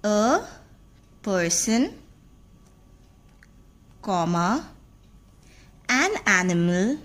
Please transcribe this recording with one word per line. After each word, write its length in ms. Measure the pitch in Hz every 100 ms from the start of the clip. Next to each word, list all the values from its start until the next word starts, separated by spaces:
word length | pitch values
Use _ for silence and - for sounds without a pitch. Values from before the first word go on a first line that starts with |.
a 380 | 208 208 226 349 - - - - - - - -
person, 760 | 208 185 170 - - 226 311 - - - - - - - - - - - - - - - - - - - - -
comma, 680 | - 180 165 170 175 269 - - - - - - - - - - - - -
an 240 | 254 359 427 -
animal 720 | 185 185 170 175 175 208 302